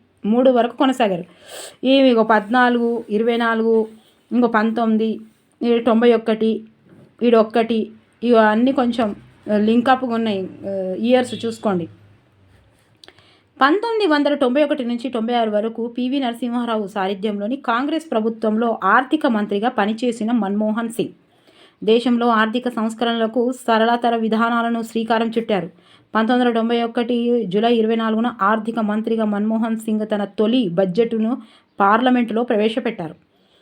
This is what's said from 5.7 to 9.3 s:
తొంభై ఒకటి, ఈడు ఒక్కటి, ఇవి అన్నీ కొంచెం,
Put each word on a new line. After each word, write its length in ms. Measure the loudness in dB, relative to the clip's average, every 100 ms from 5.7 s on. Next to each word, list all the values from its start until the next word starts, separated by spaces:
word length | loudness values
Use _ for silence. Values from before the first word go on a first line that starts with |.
| 2
తొంభై 340 | 2 4 6
ఒకటి, 500 | 4 2 0 0 -2 -8 _ _ -20 -20 _
ఈడు 140 | 4 4
ఒక్కటి, 540 | 4 0 0 -2 -4 -10 _ _
ఇవి 140 | 2 4
అన్నీ 340 | 6 4 2
కొంచెం, 440 | 2 0 0 -4 -4 -16